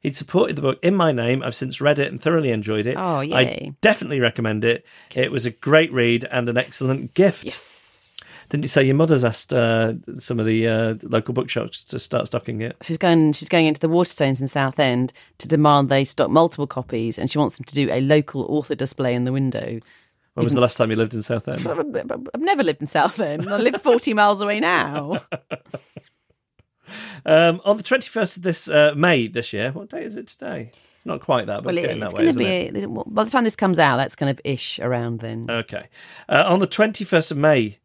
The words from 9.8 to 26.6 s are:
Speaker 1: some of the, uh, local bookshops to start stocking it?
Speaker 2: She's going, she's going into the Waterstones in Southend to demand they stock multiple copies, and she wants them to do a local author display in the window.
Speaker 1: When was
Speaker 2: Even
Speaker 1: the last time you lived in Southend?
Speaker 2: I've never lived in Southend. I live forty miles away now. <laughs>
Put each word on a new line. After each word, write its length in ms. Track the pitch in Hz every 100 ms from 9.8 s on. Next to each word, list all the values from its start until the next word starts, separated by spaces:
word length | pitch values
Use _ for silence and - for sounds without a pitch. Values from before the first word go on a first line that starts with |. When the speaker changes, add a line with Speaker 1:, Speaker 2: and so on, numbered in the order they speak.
| 113 113 - 131
Speaker 1:
some 200 | - 120
of 60 | 110
the, 200 | 110 113
uh, 260 | 110 113 110
local 300 | - 113 110
bookshops 500 | 123 - 120 110 -
to 160 | - 127
start 280 | - - -
stocking 340 | 120 - 110
it? 160 | 113 -
Speaker 2:
She's 160 | - 160
going, 360 | 180 165 156
she's 160 | 147 156
going 160 | 175 160
into 160 | 151
the 80 | 160
Waterstones 500 | 170 180 - 139 131
in 80 | 135
Southend 640 | 143 135 - 139 123 127 - _ _
to 100 | -
demand 400 | 151 151 143 135
they 160 | 139 135
stock 240 | - 127
multiple 360 | 139 170 - 143
copies, 540 | - - 117 113 -
and 100 | -
she 80 | 151
wants 200 | 147 -
them 80 | -
to 80 |
do 160 | 143 131
a 80 | 117
local 460 | 135 151 147 139 -
author 260 | 151 139
display 420 | 147 135 - 131 123
in 100 | 127
the 80 |
window. 480 | 135 135 - 117 113 _ _ _ _ _ -
Speaker 1:
When 100 | 117
was 80 |
Speaker 2:
Even 20 | 101
Speaker 1:
the 60 |
last 160 | 123 -
time 120 | 113
you 40 | 110
lived 180 | 110
in 100 | 110
Southend? 440 | - 117 - 139 185
Speaker 2:
I've 720 | - 294 - - - 262 -
never 220 | 330 349
lived 160 | 185 147
in 80 | 151
Southend. 640 | 156 147 - 165 151 180
I 80 | 202
live 240 | 233 392
forty 320 | - 240 294
miles 260 | 214 208 202
away 220 | 208 214
now. 560 | 170 170 - 151 143 185 -
<laughs> 40 | - _ - _ - _ - _ _ _ _ _ _